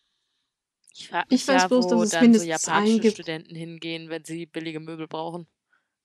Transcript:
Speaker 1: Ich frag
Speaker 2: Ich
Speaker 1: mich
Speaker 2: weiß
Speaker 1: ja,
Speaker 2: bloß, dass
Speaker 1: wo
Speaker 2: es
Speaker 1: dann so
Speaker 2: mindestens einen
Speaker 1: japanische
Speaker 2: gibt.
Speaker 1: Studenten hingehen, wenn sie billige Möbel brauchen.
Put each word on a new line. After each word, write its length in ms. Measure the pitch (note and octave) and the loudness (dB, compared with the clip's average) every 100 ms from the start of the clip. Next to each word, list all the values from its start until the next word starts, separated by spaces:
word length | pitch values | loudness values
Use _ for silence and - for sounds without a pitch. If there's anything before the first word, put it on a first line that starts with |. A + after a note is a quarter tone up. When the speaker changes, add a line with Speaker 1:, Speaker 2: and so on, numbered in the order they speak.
| _ _ _ _ _ _ _ _ _ | _ _ _ _ _ _ _ _ _
Speaker 1:
Ich 140 | - - | -20 -8
frag 180 | E3+ - | -6 0
Speaker 2:
Ich 180 | B3+ - | 0 2
Speaker 1:
mich 20 | |
Speaker 2:
weiß 140 | C4 | 2
Speaker 1:
ja, 60 | F#3 | 4
Speaker 2:
bloß, 180 | B3+ G#3 | 2 2
dass 120 | A#3 | 0
Speaker 1:
wo 40 | |
Speaker 2:
es 80 | G#3+ | 2
Speaker 1:
dann 100 | E3+ | 4
so 40 | |
Speaker 2:
mindestens 440 | A#3+ A3 E3+ D#3+ - | 6 6 4 -4 0
einen 180 | D#3+ G#3+ | 2 2
Speaker 1:
japanische 120 | A3+ | 4
Speaker 2:
gibt. 140 | A3 | 2
Speaker 1:
Studenten 400 | G#3 E3 D#3+ - | 0 -8 -10 -10
hingehen, 540 | D#3+ E3 E3 E3 E3 D#3+ | -14 -14 -12 -10 -10 -8
wenn 140 | D#3+ | -12
sie 220 | D3+ E3 E3 | -10 -12 -10
billige 340 | E3+ D#3+ D#3 | -10 -10 -10
Möbel 260 | D#3+ D#3+ D#3 | -12 -12 -10
brauchen. 380 | D#3+ E3 F3 E3 _ _ _ _ _ | -10 -10 -10 -16 _ _ _ _ _